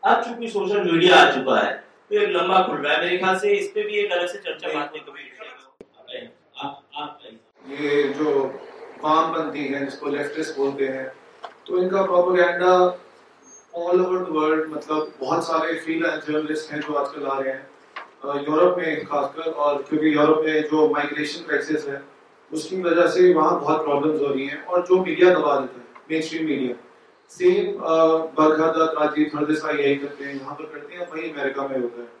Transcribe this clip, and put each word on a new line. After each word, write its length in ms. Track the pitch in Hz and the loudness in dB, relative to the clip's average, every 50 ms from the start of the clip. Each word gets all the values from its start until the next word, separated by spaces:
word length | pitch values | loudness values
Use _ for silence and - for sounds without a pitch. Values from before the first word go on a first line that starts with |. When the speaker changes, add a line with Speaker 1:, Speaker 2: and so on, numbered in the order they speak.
| - | 2
Speaker 1:
अब 200 | 202 - - - | 2 2 2 0
चूंकि 240 | 240 240 233 233 208 | -4 -8 -8 -10 -6
सोशल 440 | 190 202 185 185 208 202 185 175 | -4 -4 -2 0 0 0 0 2
मीडिया 240 | 165 165 175 180 175 | 2 4 6 8 8
आ 160 | 165 151 - | 8 8 6
चुका 280 | - 131 - - - - | 4 0 0 0 2 2
है, 140 | - - - - - - _ _ _ _ | 2 0 -4 -8 -12 -20 _ _ _ _
तो 60 | 208 | 0
एक 140 | 208 202 - | 0 2 2
लंबा 340 | 175 175 180 180 170 - - | 0 0 0 4 4 4 4
खुल 140 | - 151 - | 2 -2 -4
रहा 160 | 139 151 - | -2 0 0
है, 100 | - 175 | 0 0
मेरे 140 | 175 180 180 | 0 -2 0
ख्याल 200 | 180 185 190 190 | 0 0 0 0
से 160 | 208 208 202 | 2 2 2
इस 140 | 202 190 - | 2 0 -4
पे 160 | - 214 208 | -4 -4 -4
भी 100 | 208 208 | -2 -2
एक 180 | 208 202 202 | -2 -2 0
अलग 160 | 175 175 175 180 | 0 -2 -2 -4
से 100 | - - | -6 -10
चर्चा 420 | - 170 156 - - - 156 151 | -10 -10 -10 -8 -8 -6 -6 -6
बात 120 | 143 143 - | -6 -8 -10
नहीं 80 | 156 - | -16 -16
कभी। 280 | 147 135 - 135 - - - - - - - - _ _ _ - _ _ _ - - 123 127 120 113 _ _ _ _ _ 135 143 | -16 -18 -18 -20 -20 -20 -20 -20 -20 -20 -20 -20 _ _ _ -20 _ _ _ -20 -16 -14 -14 -14 -16 _ _ _ _ _ -12 -12
आप, 200 | - 143 - _ _ - | -12 -12 -12 _ _ -14
आप 240 | 151 151 147 - - 127 - 113 113 _ _ _ _ - 131 | -12 -12 -12 -14 -18 -20 -20 -20 -20 _ _ _ _ -18 -16
Speaker 2:
ये 340 | 139 139 151 143 143 147 147 | -10 -6 -2 0 2 2 2
जो 560 | 135 - 143 156 151 139 135 131 123 - - - - - - - - - - - | 2 0 -2 0 0 2 0 0 -2 -4 -10 -16 -18 -18 -20 -20 -20 -18 -6 -2
वामपंथी 640 | 151 156 165 165 170 165 160 160 147 135 143 143 | 2 2 2 2 0 -2 -4 -4 -6 -6 -6 -6
हैं, 200 | 131 135 139 139 | -4 -4 -4 -6
जिसको 240 | 135 - - 156 143 | -8 -8 -8 -6 -6
leftist 480 | 139 139 - - - 160 156 - - 135 | -4 -4 -6 -6 -6 -8 -8 -6 -4 -2
बोलते 300 | 139 139 139 139 135 131 | -2 -2 0 -2 -2 -2
हैं, 240 | 131 135 131 131 - - - - _ - - - - _ _ - | -2 -6 -8 -12 -14 -18 -20 -20 _ -18 -18 -18 -18 _ _ -4
तो 160 | 175 180 185 | -2 0 0
इनका 180 | 185 190 196 | 2 2 0
propaganda 1000 | 190 190 180 180 175 180 180 180 175 180 175 170 180 180 185 180 180 180 180 - - - - _ _ _ _ _ _ - - - _ _ - 170 | 0 4 4 4 4 4 4 4 4 2 2 2 4 4 6 6 6 4 2 -2 -14 -20 -20 _ _ _ _ _ _ -20 -20 -20 _ _ -10 -8
all 160 | 170 175 180 | -2 2 2
over 240 | 185 180 180 185 180 | 2 2 2 0 -2
the 120 | 175 160 156 156 | -2 -2 -2 -2
world, 300 | 151 156 156 156 156 156 | 0 0 0 0 -2 -4
मतलब 460 | 151 143 - - 156 151 151 - - - | -8 -12 -8 -6 -4 -4 -4 -6 -8 -10
बहुत 240 | 131 151 165 170 165 | -4 -2 -2 -2 -2
सारे 300 | 165 160 160 160 165 160 | -2 -2 -2 -2 -2 -6
freelance 540 | - - 160 160 160 165 - 165 151 - 151 | -6 -4 -4 -4 -2 -2 -2 -4 -4 -6 -4
journalist 440 | 151 151 156 151 156 151 - - | -4 -4 -2 -2 -6 -6 -6 -8
हैं 100 | 151 147 | -10 -10
जो 120 | 143 147 151 | -8 -4 -4
आजकल 320 | - - - - 151 139 | -4 -4 -4 -8 -8 -6
आ 140 | 135 135 135 | -4 -4 -4
रहे 140 | 135 135 131 | -4 -6 -6
हैं। 140 | 135 - - - _ _ _ _ - - - _ _ - | -8 -12 -18 -20 _ _ _ _ -20 -20 -20 _ _ -10
अ, 120 | 139 143 143 | -6 -6 -6
यूरोप 400 | 143 147 151 156 175 180 180 175 | -4 0 2 4 4 4 4 0
में 280 | 165 160 151 - - | -2 -4 -4 -4 -6
खासकर, 460 | - 147 147 139 135 - 156 156 160 | -4 -4 -4 -4 -4 -6 -8 -8 -6
और 300 | 156 151 147 147 143 139 | -4 -2 -2 0 0 -2
क्योंकि 340 | 135 - 156 151 156 156 151 | -4 -4 -4 0 2 2 2
यूरोप 280 | 147 147 156 156 156 156 | 4 4 4 4 2 2
में 160 | 156 156 156 | 0 0 0
जो 280 | 156 - 151 156 151 143 | 0 0 2 2 2 2
migration 560 | - 147 147 147 139 - 151 147 - - - | 2 0 -2 -4 -4 -6 -6 -8 -8 -12 -6
crisis 420 | - 151 139 - - 156 147 143 143 | -4 -4 -4 -2 -2 -4 -4 -4 -6
है 140 | 139 139 - - - _ _ _ _ _ _ _ 156 | -10 -10 -12 -16 -20 _ _ _ _ _ _ _ -10
उसकी 280 | 156 - - 185 185 | -10 -8 -6 -6 -4
वजह 260 | 175 175 165 170 175 - | 0 2 4 4 4 4
से 260 | - 185 180 180 165 | 6 6 8 8 8
वहाँ 260 | 160 151 - - 147 | 6 4 4 2 0
बहुत 240 | 143 147 156 151 156 | 0 0 0 0 2
प्रॉब्लम्स 380 | 151 143 139 143 156 151 139 | 0 0 2 2 2 2 2
हो 60 | 143 139 | 0 0
रही 180 | 139 135 135 | 0 -2 -2
हैं 200 | 139 - - - | -4 -8 -10 -8
और 200 | - 180 180 175 | 0 0 0 4
जो 200 | - 185 185 185 | 4 4 4 4
media 280 | - 156 156 175 180 180 | 0 2 6 6 6 6
दबा 260 | 160 151 147 123 135 | 6 2 2 0 0
देता 180 | 131 123 - - | -2 -4 -10 -16
है, 260 | - - - - _ _ | -20 -20 -20 -20 _ _
mainstream 340 | 156 156 - - 156 160 160 | -4 -4 -4 -4 -6 -6 -2
media। 300 | 156 139 127 131 123 120 - - - _ _ _ _ _ _ _ _ | -2 -2 -2 -2 -4 -6 -8 -12 -20 _ _ _ _ _ _ _ _
सेम, 520 | - - 180 180 185 202 180 - - - | -10 2 2 4 4 4 0 -2 -4 -6
अ, 260 | - 165 160 165 165 160 160 160 | -2 2 4 4 6 6 4 2
बरखा 500 | 160 156 - 151 156 156 156 156 160 160 | 0 -4 2 4 4 4 4 4 2 2
दत्त, 340 | 160 165 160 160 156 151 | 2 2 0 0 2 0
राजीव 300 | 151 147 - 151 151 - - | -2 -2 2 0 -2 0 0
हरदेसाई 420 | 147 151 147 156 - - 156 151 147 | -4 -2 -2 -2 -2 -2 -4 -2 0
यही 180 | 143 139 143 | 2 2 0
करते 300 | 139 139 139 - - 143 | 0 -2 -10 -10 -10 -10
हैं, 160 | 139 139 135 | -10 -10 -10
यहाँ 140 | 131 135 147 | -12 -12 -12
पर 80 | 143 156 | -12 -14
करते 320 | 156 - 143 - - 135 | -14 -14 -16 -16 -16 -12
हैं, 160 | 180 175 170 | -12 -12 -10
वही 200 | 156 160 170 165 | -10 -10 -10 -10
अमेरिका 360 | 151 143 143 135 135 139 139 135 | -8 -6 -6 -4 -4 -4 -6 -6
में 140 | 135 131 | -4 -4
होता 200 | 120 117 117 120 | -6 -6 -8 -10
है। 60 | 120 120 - - | -16 -16 -18 -20